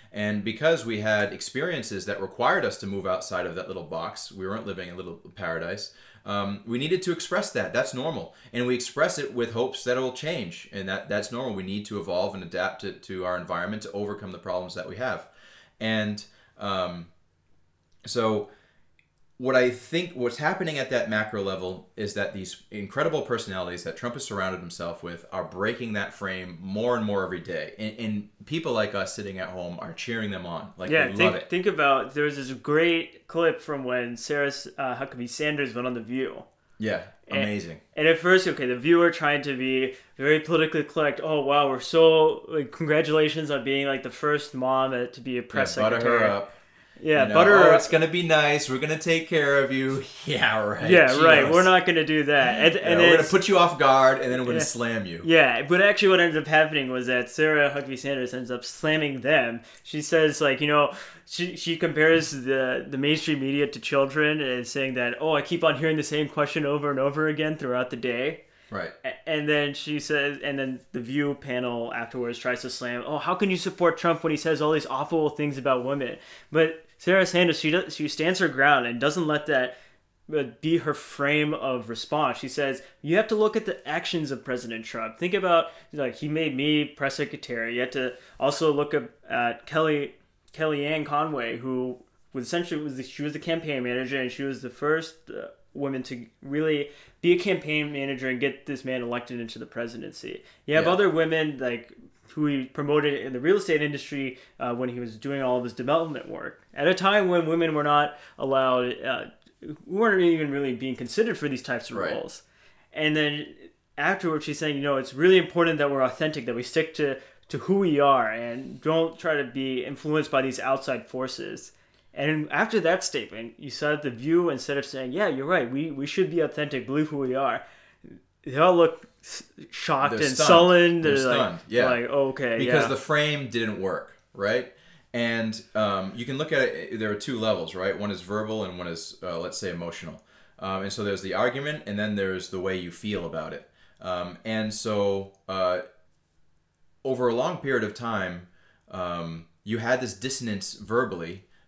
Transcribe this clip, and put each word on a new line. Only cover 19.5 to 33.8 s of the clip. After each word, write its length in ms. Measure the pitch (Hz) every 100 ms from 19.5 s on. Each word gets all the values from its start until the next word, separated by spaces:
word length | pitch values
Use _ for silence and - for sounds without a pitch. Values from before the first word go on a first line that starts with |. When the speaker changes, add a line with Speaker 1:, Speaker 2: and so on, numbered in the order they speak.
| 131
Speaker 1:
I 140 | 123
think, 440 | 120 - 165 175
what's 240 | 131 120 120
happening 400 | 151 185 165 147
at 120 | 127
that 180 | 123 107
macro 340 | 107 107 107
level 460 | 95 90 92 92 - -
is 160 | 101
that 200 | 101 98
these 300 | 98 92 - -
incredible 500 | 104 98 135 165 151
personalities 600 | - 117 101 95 87 90
that 140 | 85 -
Trump 160 | 123 127
has 80 |
surrounded 380 | - 101 95 90
himself 420 | 87 85 85 85
with 220 | 87 87 -
are 100 | 95
breaking 480 | 85 90 107 120 117
that 200 | 104 98
frame 440 | - 98 92 90 82
more 340 | 95 101 120 120
and 100 | 107
more 200 | 101 90
every 160 | 90
day. 320 | 82 82 73 -
And, 220 | 107 107
and 300 | 110 104 101 _ -
people 260 | 160 160
like 240 | 113 104 98
us 180 | 92
sitting 260 | - 101 92
at 100 | 92
home 280 | 92 87 85
are 120 | 82
cheering 400 | 85 - 113 104
them 140 | 95 87
on. 260 | 82 - -
Like, 120 | 92
Speaker 2:
Yeah, 180 | 156 135
Speaker 1:
we 100 | 98
Speaker 2:
think, 160 | 185
Speaker 1:
love 20 | 180
it. 140 | -
Speaker 2:
think 160 | 175 196
about, 480 | 156 143 135 131
there 100 | 143
was 140 | 147 139
this 140 | 131
great 720 | 123 147 151 170 165 - - -
clip 320 | 165 165 160
from 240 | - 143